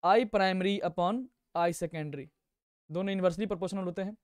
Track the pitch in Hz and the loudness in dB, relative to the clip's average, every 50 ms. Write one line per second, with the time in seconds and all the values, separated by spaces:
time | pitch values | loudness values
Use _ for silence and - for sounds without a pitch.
0 | - 175 196 226 254 208 - 202 190 190 185 185 185 196 202 202 - 175 165 - | 6 6 6 6 4 2 2 2 2 2 2 2 2 0 0 0 0 -2 0 0
1 | 175 180 214 254 262 254 _ _ _ _ _ 170 170 175 170 - 180 160 165 160 | 0 0 0 -2 -6 -8 _ _ _ _ _ 0 0 0 0 -2 -6 -6 -4 -6
2 | 151 151 143 139 143 156 _ _ _ _ _ _ _ _ _ _ _ _ 156 175 | -8 -6 -8 -10 -12 -14 _ _ _ _ _ _ _ _ _ _ _ _ -6 -4
3 | 190 196 196 190 180 185 170 170 214 196 202 170 190 180 196 196 190 180 170 196 | -2 -2 -2 2 2 2 2 2 -4 -4 -2 -4 -4 -4 -4 -4 -4 -4 -4 -4
4 | 190 196 214 _ | -6 -6 -8 _